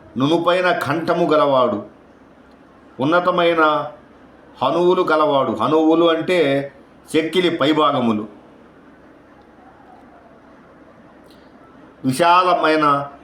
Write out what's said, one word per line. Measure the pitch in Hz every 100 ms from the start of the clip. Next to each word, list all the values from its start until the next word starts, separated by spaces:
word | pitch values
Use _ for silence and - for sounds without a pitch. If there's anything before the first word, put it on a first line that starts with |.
| - 120
నునుపైన | 143 170 175 180 180
కంఠము | - 127 160 160 175 165
గలవాడు, | 151 147 131 120 104 - - - - - - - - - - - -
ఉన్నతమైన | 135 175 180 175 170 160 156 147 139 - - - - - - -
హనువులు | 131 165 175 180
కలవాడు." | 156 156 151 139 120
హనువులు | 107 123 156 160 165 170
అంటే | 160 156 180 143 139 139 - - - - 156
చెక్కిలి | 156 185 175
పైభాగములు. | 165 139 156 147 131 117 107 107 - - - - - - - - - - - - - - - - - - - - - - - - - - - - - - - - - - - - - 135
"విశాలమైన | 131 170 175 180 175 160 156 147 143 143 -